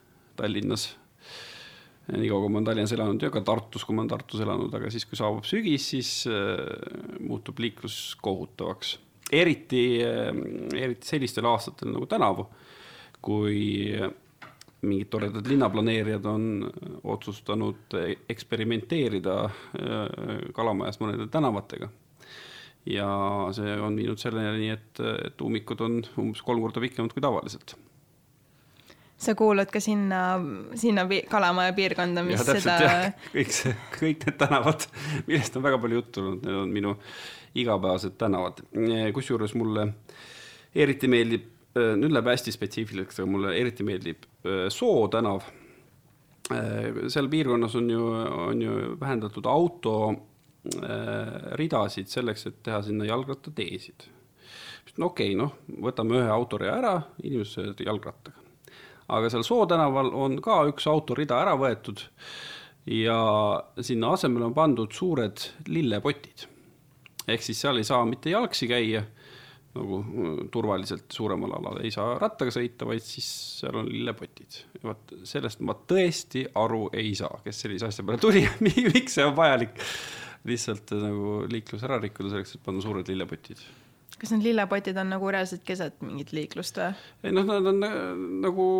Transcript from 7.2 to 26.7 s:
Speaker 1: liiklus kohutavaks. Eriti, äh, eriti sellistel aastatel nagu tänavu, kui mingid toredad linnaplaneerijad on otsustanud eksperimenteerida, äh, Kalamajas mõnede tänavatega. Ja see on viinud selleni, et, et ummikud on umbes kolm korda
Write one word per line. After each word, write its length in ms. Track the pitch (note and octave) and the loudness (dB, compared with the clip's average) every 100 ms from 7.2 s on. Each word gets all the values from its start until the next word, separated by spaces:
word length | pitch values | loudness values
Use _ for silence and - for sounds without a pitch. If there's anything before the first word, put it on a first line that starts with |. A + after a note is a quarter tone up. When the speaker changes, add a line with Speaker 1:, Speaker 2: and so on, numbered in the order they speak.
| - A2 - - | -6 -6 -6 -4
Speaker 1:
liiklus 380 | A#2 - G#2 - - - | -4 -4 -10 -8 -10 -6
kohutavaks. 800 | G#2 F#2+ F2+ - F2 G2 - - _ _ - | -2 -2 -6 -6 -6 -6 -8 -8 _ _ 2
Eriti, 580 | D3 F3 C#3+ - B2+ B2 A#2 | 4 4 2 0 2 4 2
äh, 360 | A#2+ A#2 A2+ - - - - | 0 0 -2 -4 -6 -6 -6
eriti 340 | - C3 A#2+ - | -4 -4 -6 -4
sellistel 380 | D3+ B2 - A#2 | -2 0 0 2
aastatel 460 | A2+ - - - | 2 0 -8 -4
nagu 100 | - C#3 | -4 -2
tänavu, 380 | A3 C3+ G2 G2 - - - - - - - | 2 2 2 -6 -14 -20 -20 -20 -20 -20 -10
kui 760 | G#2 G#2 G#2 G#2 G#2 G2+ G#2 G#2 G2 - _ _ - - - _ | -2 0 2 0 0 -2 -2 -2 -4 -8 _ _ -20 -20 -20 _
mingid 260 | G#2 G2 G#2+ | -2 0 -2
toredad 380 | A2 G2+ G#2+ G#2 | -2 -2 -4 2
linnaplaneerijad 760 | C#3 A2+ G#2 A2+ A2+ G#2+ G#2+ G#2 | 4 4 4 2 2 0 -2 0
on 160 | G#2+ A2+ G2+ A2 - - - | 0 0 -2 -4 -8 -12 -8
otsustanud 880 | G2+ G#2 - G2+ - G#2+ G#2+ G2+ - F2+ E2+ - - | -6 -6 -6 -8 -4 -2 -2 -4 -6 -4 -2 -4 -6
eksperimenteerida, 1120 | A#2 - A2+ A2 A2+ - E3 B2 G2 F#2+ G2 | -10 -6 -2 0 -2 -2 0 0 0 0 0
äh, 1080 | G#2+ - - - - A2 G#2 - G#2+ G#2+ - | -2 -6 -12 -8 -4 -4 -4 -6 -8 -8 -8
Kalamajas 500 | - A2+ G2 F#2 G#2 | -2 0 0 -4 -4
mõnede 300 | G#2+ G#2 A2 | -4 -4 -2
tänavatega. 580 | D#3+ C3+ G2+ - - A2 - _ _ - - - - - _ | 0 0 0 -6 -10 -12 -14 _ _ -20 -20 -18 -20 -20 _
Ja 260 | - G2+ G2+ G2+ G2 G2+ F#2 G#2+ | -4 -2 0 0 0 0 -2 -2
see 220 | G#2 G#2 | -2 -2
on 140 | G#2 G#2+ | -2 0
viinud 240 | G#2+ G#2+ | -2 -2
selleni, 460 | B2 A2 G#2+ A2 A2 | -2 -2 -2 0 -2
et, 320 | G#2+ - - A#2 A2 | -4 -8 -6 -4 -4
et 180 | - - | -6 -4
ummikud 400 | C3+ A2 A2 A2+ | -2 -2 -4 -4
on 220 | A2+ A#2 A2+ - | 0 0 -2 -4
umbes 240 | A2 G#2 | -4 -2
kolm 160 | - A#2 | 0 0
korda 220 | A2 | 0